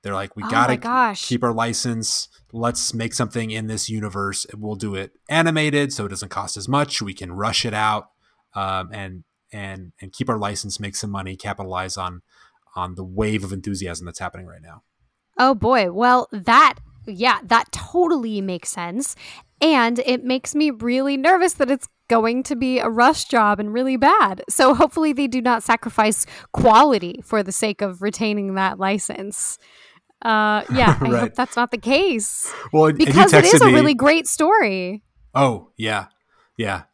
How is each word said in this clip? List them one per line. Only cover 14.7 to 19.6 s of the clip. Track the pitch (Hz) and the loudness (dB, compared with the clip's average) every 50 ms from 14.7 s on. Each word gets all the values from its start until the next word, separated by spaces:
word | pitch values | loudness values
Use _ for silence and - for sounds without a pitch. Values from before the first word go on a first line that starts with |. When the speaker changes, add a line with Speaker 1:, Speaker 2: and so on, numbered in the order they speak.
| 78 - _ _ _ _ _ _ _ _ _ _ _ | -20 -20 _ _ _ _ _ _ _ _ _ _ _
Speaker 2:
Oh | - 247 262 277 | 0 0 0 0
boy. | 202 196 226 262 240 202 180 170 | 0 0 2 2 2 2 0 -2
Well, | 196 240 247 247 254 - _ - | 0 2 4 4 2 0 _ -10
that, | 208 170 - 233 269 311 269 - - - - _ - - | -6 0 4 4 6 6 4 2 -2 -14 -20 _ -20 -18
yeah, | - 202 175 233 254 214 196 - | -16 -8 -2 0 0 0 0 0
that | 180 233 233 - _ | 0 0 0 0 _
totally | - - - - - 349 359 339 339 285 233 226 214 202 | -10 -14 -12 -2 0 2 2 2 2 -2 -2 -4 -4 -4
makes | 196 190 180 175 - - | -4 -4 -6 -6 -8 -10
sense. | - 196 175 175 180 233 277 - - _ - - - - _ _ _ _ | -8 -8 -8 -8 -6 -6 -6 -6 -8 _ -16 -20 -20 -20 _ _ _ _